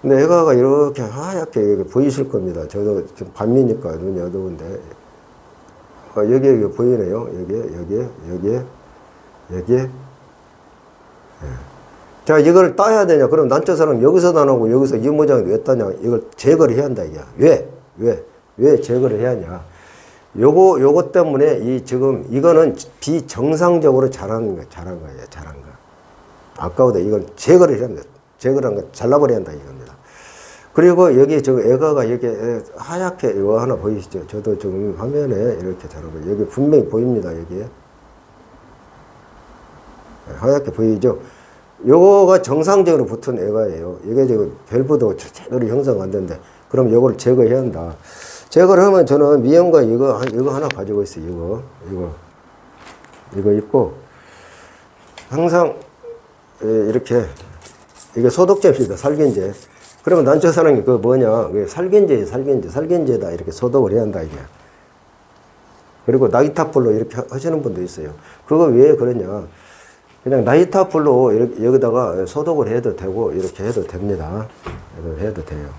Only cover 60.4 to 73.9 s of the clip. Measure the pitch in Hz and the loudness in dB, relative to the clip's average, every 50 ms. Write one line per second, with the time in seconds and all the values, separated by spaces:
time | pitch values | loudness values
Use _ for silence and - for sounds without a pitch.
60.4 | 147 165 156 170 165 156 143 117 101 127 127 113 98 117 127 131 123 110 107 117 | 4 2 2 4 4 4 4 2 2 2 0 2 2 2 2 2 2 2 2 0
61.4 | 107 - 87 104 101 92 - 160 175 185 185 214 202 175 143 113 101 - - 127 | -2 -2 -2 -4 -4 -4 -6 -6 -4 2 2 2 4 4 2 0 -2 -4 -6 -6
62.4 | 135 143 139 131 - - - 135 156 160 175 175 156 131 123 104 95 90 85 87 | -2 -2 -2 -2 -2 -6 -6 -6 -4 -2 -2 -2 0 0 -2 -2 -2 -6 -8 -8
63.4 | 87 - - - - 123 120 139 123 95 98 117 113 107 98 92 80 78 73 71 | -10 -10 -8 -4 -4 0 2 2 2 2 0 0 -2 -2 -6 -8 -10 -10 -12 -16
64.4 | - - _ _ - _ _ _ _ _ _ _ _ _ _ _ _ _ _ _ | -18 -20 _ _ -20 _ _ _ _ _ _ _ _ _ _ _ _ _ _ _
65.4 | _ _ _ _ _ _ _ _ _ _ _ _ _ - 117 131 131 110 117 123 | _ _ _ _ _ _ _ _ _ _ _ _ _ -2 0 2 2 2 2 2
66.4 | 143 151 147 - 160 - - 143 123 117 104 107 110 - - 127 - - 123 135 | 0 2 0 -2 -4 0 0 0 2 2 0 0 -2 -6 -8 -12 -12 -10 -12 -8
67.4 | 131 165 160 156 143 - 101 - 90 90 - - - 76 - - - - - _ | -6 -6 -6 -4 -6 -6 -8 -8 -10 -10 -12 -14 -14 -14 -16 -18 -20 -20 -20 _
68.4 | _ - 151 156 170 156 117 120 135 151 147 - 120 123 120 117 95 92 101 104 | _ -2 2 2 4 4 6 6 6 6 6 2 0 -2 -2 -4 -6 -6 -8 -10
69.4 | 90 80 82 _ - - - - - - _ _ _ _ _ _ _ 131 135 127 | -12 -14 -20 _ -20 -20 -20 -20 -20 -20 _ _ _ _ _ _ _ 0 0 2
70.4 | 113 127 131 156 180 175 180 196 190 185 - 160 151 147 127 123 131 123 107 110 | 2 4 4 4 4 4 2 0 0 0 0 -2 2 2 4 4 4 2 2 2
71.4 | 123 120 - 101 110 117 131 131 135 117 110 123 127 101 85 92 95 90 - 143 | 0 -2 -2 -2 0 2 2 2 2 2 0 0 -2 -2 -4 -4 -6 -6 -6 -6
72.4 | 151 165 165 151 123 101 113 120 120 120 92 87 95 95 92 107 117 101 - 90 | -4 -2 -2 -2 -2 -2 -2 -4 -4 -4 -6 -6 -8 -8 -6 -4 -4 -4 -4 -4
73.4 | 92 90 - - 95 110 120 110 87 - | -6 -6 -8 -8 -8 -6 -4 -6 -6 -6